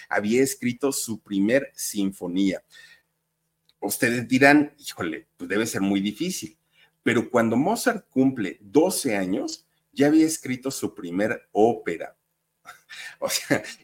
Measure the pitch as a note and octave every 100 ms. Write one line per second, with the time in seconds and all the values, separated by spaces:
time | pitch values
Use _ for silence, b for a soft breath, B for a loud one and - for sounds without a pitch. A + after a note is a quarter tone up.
0 | - G2 G#2 A#2+ C3+ - B2 A#2+ C3+ C#3
1 | - G#2+ - G2 G2+ C3+ C3 - - G#2
2 | G2 G2 F2+ F2+ G2 E2+ - B B B
3 | _ _ _ _ _ _ _ _ G2 -
4 | A#2+ B2 A#2 B2+ C#3 D3 D3 - - -
5 | F2+ D2+ - - F2 G2+ A2+ A2+ G2 G2+
6 | G2+ G2+ F3 - - _ b b b _
7 | - A2+ A2 A#2+ A2+ A#2 E3+ A#3 B3+ A3
8 | - C3 C3+ C3 F#2 - G2+ C3+ F3+ -
9 | C3 G2+ F#2 G#2 D#4+ - _ _ _ -
10 | C#3+ D#3 D#3 D#3 B2+ B2+ C3 - C3+ -
11 | F2 F2+ A2 A#2 _ G2+ A2+ A2 - E2
12 | - - _ _ _ _ - - - -
13 | - - - - - C#3 B B